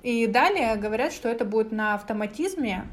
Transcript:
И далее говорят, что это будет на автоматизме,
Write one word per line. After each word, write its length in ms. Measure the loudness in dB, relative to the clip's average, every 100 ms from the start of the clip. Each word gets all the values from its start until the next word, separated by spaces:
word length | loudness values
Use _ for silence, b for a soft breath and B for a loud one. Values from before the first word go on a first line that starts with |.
И 220 | -2 2 4
далее 520 | 6 4 4 0 0
говорят, 340 | -2 0 -2
что 160 | -2 -4
это 160 | -2
будет 300 | 0 0 0
на 220 | 0 0 0
автоматизме, 880 | -2 -4 -4 -2 -4 -2 -2 -2 -6